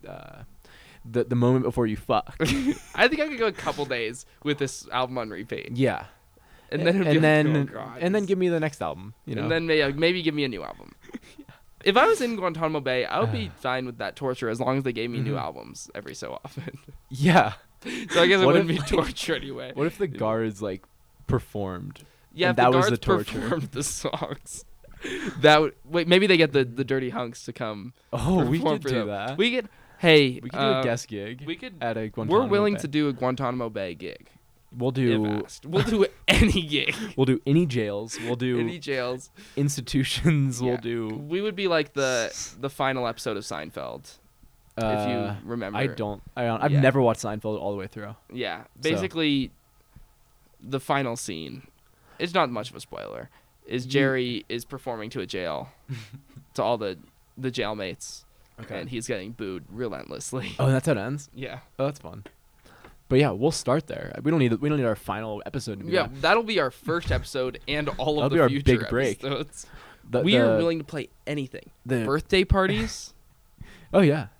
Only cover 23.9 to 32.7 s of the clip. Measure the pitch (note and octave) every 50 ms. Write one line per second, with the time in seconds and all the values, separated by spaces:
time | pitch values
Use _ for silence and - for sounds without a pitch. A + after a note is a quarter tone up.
23.9 | - - - D3+ - - - - C#3 - - - - - - - - - - -
24.9 | - - - - - F#4+ D4+ G#3+ D#3 - B2+ D3+ D3+ D3+ D#3 D3 - - - -
25.9 | D#3 F3 E3+ E3+ F3+ F#3 G3+ G3+ F#3 E3 D#3+ D3+ C#3 C#3 C3 B2+ A#2 B2 C3+ -
26.9 | C3+ C3+ C3 B2 - A#2+ B2 A#2 A#2 - - - A#2+ - B2 A2 G#2+ G#2 F#2+ B2
27.9 | - _ _ _ - B2+ A2+ C#3+ F#3 F3+ D3+ - - E3+ B3+ D#3+ D3+ C#3+ C3+ C#3
28.9 | B2+ - G#2 G#2 G2+ G2 G2+ A#2+ C3+ D3+ G#3 A#3+ A#3+ B3+ A#3 - _ - - -
29.9 | - - - E3+ D#3+ D3+ C#3+ C3 B2 - - B2 B2+ A2+ C#3 C3+ C3 C3 C3 B2
30.9 | A#2 A#2 - - A2+ G2+ G2+ G#2+ B2 B2+ D3 D3 E3+ E3 - B3+ F#3+ D#3 B2 A#2
31.9 | A2+ A2+ A2 A2 - - A2 - E3+ G#3+ C4 A#3 G3 G3+ G#3 G#3